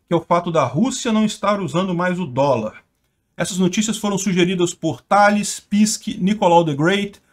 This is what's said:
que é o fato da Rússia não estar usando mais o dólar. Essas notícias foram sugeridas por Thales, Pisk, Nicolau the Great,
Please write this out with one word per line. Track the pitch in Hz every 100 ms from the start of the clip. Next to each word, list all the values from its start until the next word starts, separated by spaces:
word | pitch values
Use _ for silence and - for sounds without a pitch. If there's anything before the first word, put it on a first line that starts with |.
| -
que |
é | 170
o |
fato | - 170 180
da | 165
Rússia | 127 143 262 - 247
não | 214
estar | 214 - 196 202
usando | 160 165 190
mais | 170 180 180
o |
dólar. | 160 123 139 120 107 - _ _ _ _ _ -
Essas | 165 180
notícias | 180 220 214 214
foram | 208 190
sugeridas | 208 180 175 185 170
por | - 160 123
Thales, | - 196 208 208 202 -
Pisk, | - 208 214 - - -
Nicolau | 185 214 180 170
the | 165
Great, | 139 165 202 202 - _